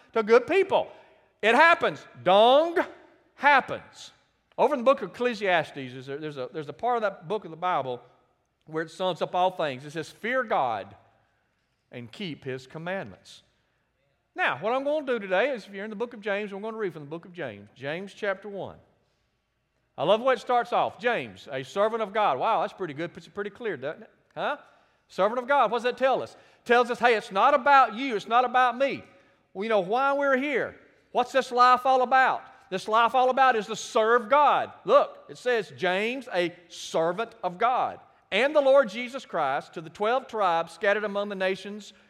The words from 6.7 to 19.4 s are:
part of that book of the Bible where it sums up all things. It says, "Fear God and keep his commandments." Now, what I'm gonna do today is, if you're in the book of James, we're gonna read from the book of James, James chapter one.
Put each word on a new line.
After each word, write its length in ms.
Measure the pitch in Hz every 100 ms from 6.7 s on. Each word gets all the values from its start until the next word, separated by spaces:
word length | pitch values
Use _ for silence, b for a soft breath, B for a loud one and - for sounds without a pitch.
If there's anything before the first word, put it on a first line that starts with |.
part 240 | - 233 240
of 60 |
that 240 | 202 190 156
book 180 | 208
of 60 | 165
the 60 | 160
Bible 440 | 180 160 127 123 - _ _ _ _ _ -
where 180 | 156
it 60 | 165
sums 320 | - 185 170
up 120 | 180
all 160 | 180 185
things. 340 | 185 151 127
It 60 | 147
says, 200 | 160 147
"Fear 340 | - 214 262
God 500 | 226 196 127 104 98 104 _ _ _ _ _ _ _ _ _
and 200 | 127 117
keep 340 | - 190 139
his 220 | 135 127 131
commandments." 760 | 160 170 196 123 87 - - _ _ _ _ _ _ _ _ _ 349
Now, 220 | 339 131
what 140 | 202
I'm 120 | 262
gonna 220 | 277 311 269
do 120 | 240
today 320 | 196 185 262
is, 160 | 240 196
if 60 |
you're 120 | 202
in 60 | 214
the 60 | 208
book 180 | 240
of 60 | 240
James, 320 | 208 202 208
we're 80 | 196
gonna 160 | 220 220
read 160 | 196
from 100 | 156
the 80 | 143
book 140 | 165
of 80 | 190
James, 360 | 175 139 104 104
James 400 | - 135 170 196
chapter 340 | - 208 196 208
one. 280 | 196 123 78 _ _ _ _ _ _